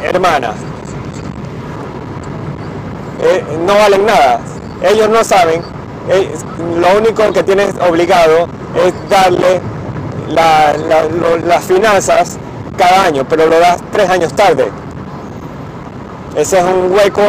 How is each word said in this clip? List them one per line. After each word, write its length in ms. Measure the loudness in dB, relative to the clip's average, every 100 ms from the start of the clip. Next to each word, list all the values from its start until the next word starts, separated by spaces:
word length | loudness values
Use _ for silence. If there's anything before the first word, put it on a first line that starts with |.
hermana. 500 | -4 0 2 0 -2 -6 -10 -12 -12 -12 -10 -12 -12 -10 -12 -12 -12 -12 -12 -12 -12 -12 -10 -10 -10 -10 -10 -10 -10 -12 -12 -4
Eh, 220 | 0 0 -2 -4 0
no 80 |
valen 320 | 4 4 4 2
nada. 340 | 4 4 2 -4 -12 -12 -4
Ellos 260 | 0 2 4
no 120 | 2 4
saben. 360 | 4 4 0 -4 -12 -14 -10 -2
Eh, 240 | 0 0 -6 -10 -8 -4 0
lo 180 | 2 4
único 360 | 2 2 0
que 100 | 2
tienes 300 | 0 0 0 0 0
obligado 580 | 2 2 4 4 4 0 -6 -6 0 0
es 80 | 0 0
darle 500 | 2 4 4 2 2 -2 -10 -8 -8 -8 -8 -4
la, 480 | 2 4 4 4 2
la, 260 | 0 0
lo, 340 | 2 0 0 0 2
las 180 | 0
finanzas 720 | 2 2 4 2 4 2 2 -4 -12 -12 -8 0
cada 260 | 4 4
año, 220 | 4 0 0
pero 200 | 2 4
lo 120 | 6
das 180 | 4 2 -2
tres 180 | 0 0
años 240 | 0 0
tarde. 360 | 2 4 4 0 -4 -14 -14 -14 -14 -14 -14 -16 -14 -14 -14 -16 -16 -16 -16 -8 -4
Ese 240 | 0 2
es 40 |
un 280 | 2 2 2
hueco 300 | 4 2 4